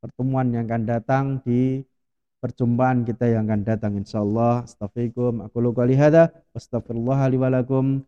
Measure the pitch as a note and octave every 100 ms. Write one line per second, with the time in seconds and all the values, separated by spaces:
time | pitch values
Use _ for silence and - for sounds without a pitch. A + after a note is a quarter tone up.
0 | A#2 - C3 C3 B2+ A#2 A2+ A#2 A2 A#2
1 | A2+ C3+ C#3 C3+ B2+ A#2+ C3 C3 C3+ _
2 | _ _ _ _ B2+ - A#2+ A#2+ B2+ B2+
3 | A#2 A2 A#2+ A2+ G#2+ G#2+ G2+ G#2+ G#2+ G2+
4 | G2 A2 G#2 A2 A#2+ A#2+ A#2+ - G#2 -
5 | A#2+ A#2 B2 A#2 G#2 A#2+ A#2+ A#2 B2 C3
6 | D3+ D#3+ E3 - _ - - A#2 - A#2
7 | A#2+ C3+ C3+ C3 C3 B2+ B2 C3+ C3+ C3+